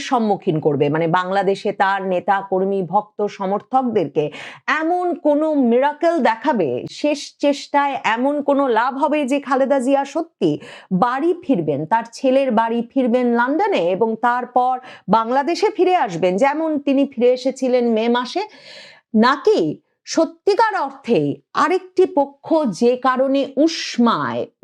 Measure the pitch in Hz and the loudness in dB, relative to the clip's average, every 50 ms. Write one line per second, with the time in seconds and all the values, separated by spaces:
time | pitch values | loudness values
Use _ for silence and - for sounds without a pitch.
0 | 285 - 269 240 226 214 202 165 - 196 156 156 156 160 147 135 151 143 143 156 | -2 -2 0 0 2 2 0 0 0 -2 -2 0 2 0 2 2 2 2 2 0
1 | 170 165 165 180 180 180 190 196 196 180 196 196 - 214 185 - 202 190 196 196 | 0 2 0 0 0 0 -2 -2 0 0 -2 -2 -2 -6 -2 0 0 0 0 -2
2 | 190 190 185 175 170 - 196 196 190 190 190 185 190 196 196 196 185 151 170 214 | -2 -2 -2 -2 0 0 0 0 0 -2 -2 -2 0 0 -2 -2 -4 -2 -2 -2
3 | 214 - _ - 208 202 - - 196 190 196 202 - - - 262 269 247 220 208 | -2 -2 _ -4 -4 -4 -4 -4 -4 -4 -4 -4 -4 -2 -2 0 0 0 0 0
4 | 165 139 - 160 151 147 - - - - - - - - 269 302 320 320 359 359 | -2 0 -2 -2 -2 -2 -4 -10 -16 -16 -18 -14 -4 -4 -2 -2 0 0 -2 0
5 | 359 349 339 - - 302 294 285 311 311 311 285 262 233 233 247 269 285 294 294 | 0 -2 -4 -2 0 0 2 2 2 0 0 2 2 2 2 2 2 0 -2 0
6 | 339 339 339 330 240 233 226 - - 294 294 214 170 135 120 123 - 156 - - | 0 0 0 2 2 0 0 0 -2 -2 0 0 0 -2 -2 -4 -6 -10 -12 -4
7 | - 294 302 285 - - - - - 285 285 285 - - - 285 285 285 269 - | -2 -2 -2 -2 -6 -16 -12 -2 0 0 0 0 -4 -4 -2 0 0 0 -4 -2
8 | - 196 220 233 247 277 294 294 285 285 285 269 277 262 226 214 233 262 247 269 | -2 -2 -2 0 0 -2 -2 -2 -2 0 0 0 2 2 2 0 0 -2 -2 -2
9 | 302 302 285 302 294 240 277 285 277 254 269 254 269 233 285 277 233 262 277 269 | -2 0 0 0 0 0 -2 -2 -2 -2 0 0 2 2 0 0 2 2 0 0
10 | 277 277 - 320 339 - _ - 214 160 147 143 - - - - - - 190 180 | 0 -2 -6 -8 -8 -8 _ -2 0 0 0 -2 -6 -14 -20 -18 -10 -4 0 0
11 | 196 240 247 269 285 339 359 339 - - 269 180 160 156 147 131 156 156 226 233 | 0 0 0 -2 0 -2 -2 -2 -2 -2 -2 0 0 -2 -2 -4 -2 0 -2 -2
12 | 233 226 - - - 262 254 269 277 262 220 220 226 233 233 240 233 233 - 269 | -2 -4 -12 -4 0 2 2 2 2 2 2 0 0 0 -2 -4 -4 -4 -2 -2
13 | 254 247 226 254 254 240 233 233 240 254 285 320 403 440 381 240 170 170 190 180 | 0 2 2 2 2 2 0 0 0 0 0 0 0 0 0 0 0 0 0 0
14 | 226 226 226 220 - 240 240 247 240 233 - 254 247 254 262 254 - - - - | 0 -2 -2 -2 -2 -2 0 -2 -4 -2 -2 0 0 0 -2 -4 -6 -12 -20 -14
15 | - - 190 226 226 220 247 269 285 262 339 - 381 427 - - 349 370 370 349 | -4 2 2 2 2 2 0 0 0 0 -2 0 0 -2 0 2 0 2 2 2
16 | 277 220 170 165 185 180 180 196 254 269 294 311 320 320 311 285 285 285 269 269 | 0 0 -2 0 0 0 2 2 2 0 0 0 -2 -2 -2 -2 0 0 2 2
17 | 277 277 - - 240 247 254 254 - 269 262 - 269 254 247 254 240 240 226 214 | 0 0 0 0 2 2 2 2 0 -4 -4 -2 -2 0 0 2 2 2 2 0
18 | 226 240 240 240 247 240 - 349 427 415 - - - - - - - - - - | 2 2 0 0 0 -2 -4 -6 -6 -6 -10 -20 -20 -20 -20 -20 -20 -20 -20 -20
19 | _ _ - 220 220 254 277 285 - 415 427 277 175 151 147 - _ _ _ _ | _ _ 2 4 4 4 4 2 2 2 4 4 2 -2 -4 -8 _ _ _ _
20 | _ - - 311 330 320 330 _ - - 415 359 466 440 403 359 302 277 277 - | _ -6 0 0 0 0 -2 _ -2 0 2 2 2 2 2 -2 -4 -4 -6 -10
21 | - 233 233 170 147 143 123 - _ _ - - 269 302 359 370 370 - - - | -2 0 2 2 2 0 -4 -6 _ _ -2 -2 0 2 0 -2 -4 -4 0 0
22 | 370 - - 294 277 277 - _ - - 320 320 311 240 175 - 233 240 254 247 | 2 2 4 0 0 0 -2 _ -4 0 0 2 2 0 -2 0 2 2 2 2
23 | 254 262 254 247 262 269 269 277 269 269 - - 294 330 320 - - - - - | 0 -2 0 2 0 2 2 0 0 -2 0 2 2 2 2 -2 -8 -8 0 2
24 | 240 233 208 156 143 120 117 120 - - _ - | 2 2 2 2 -2 -4 -4 -4 -6 -8 _ -10